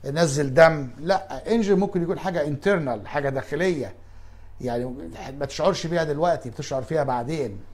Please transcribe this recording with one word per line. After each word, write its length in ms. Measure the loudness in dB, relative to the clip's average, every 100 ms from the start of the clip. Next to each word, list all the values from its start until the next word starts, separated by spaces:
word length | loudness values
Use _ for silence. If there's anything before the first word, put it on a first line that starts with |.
| -4
نزل 480 | 2 2 2 2
دم، 360 | 8 8 8 -4 -6
لا، 520 | 0 0 0 -10 0
انجر 220 | 2 4 4
ممكن 280 | 4 0
يكون 160 | 0 -2
حاجة 280 | -2 -2 -2
انترنال، 600 | 0 2 2 2 -4 -4
حاجة 220 | -2 0
داخلية، 640 | -2 -4 0 0 0 -4 -10 -18 -18 -18 -18 -18 -8
يعني 240 | -4 -2 -4 -8 -12 -12 -12 -6
ما 60 | -6
تشعرش 420 | 0 0 2 -2
بيها 160 | -2
دلوقتي، 460 | 0 0 0 0 -4
بتشعر 320 | -10 -6 -4
فيها 220 | -2 -2
بعدين. 560 | 0 -2 -2 -4 -4 -6 -14